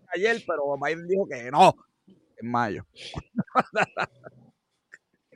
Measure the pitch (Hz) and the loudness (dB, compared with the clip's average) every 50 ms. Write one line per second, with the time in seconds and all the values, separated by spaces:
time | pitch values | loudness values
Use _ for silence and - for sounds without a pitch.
0 | _ - 180 170 196 220 - 196 - - 170 147 143 143 143 139 143 147 165 165 | _ -8 -4 0 0 0 0 0 -2 -4 -4 -2 -2 -2 -4 -2 -2 -4 -4 -4
1 | 170 175 190 190 196 143 143 123 117 123 139 156 190 170 - - _ _ _ _ | -4 -2 -2 -2 -2 -4 -6 -10 -8 0 6 8 8 8 6 4 _ _ _ _
2 | _ _ - _ _ _ _ - 113 117 120 120 120 107 90 - - _ _ - | _ _ -20 _ _ _ _ -12 -8 -4 -2 0 0 -2 -4 -6 -10 _ _ -20
3 | - - - - - _ - 247 - - - 254 - - - 214 - - - - | -16 -14 -12 -12 -14 _ -6 -6 -6 -2 0 -2 -2 0 0 -2 -2 -2 -2 -6
4 | - - _ _ - - - - - _ _ _ _ _ _ _ _ _ - - | -8 -8 _ _ -20 -20 -20 -20 -20 _ _ _ _ _ _ _ _ _ -20 -20
5 | _ _ _ _ _ _ - | _ _ _ _ _ _ -20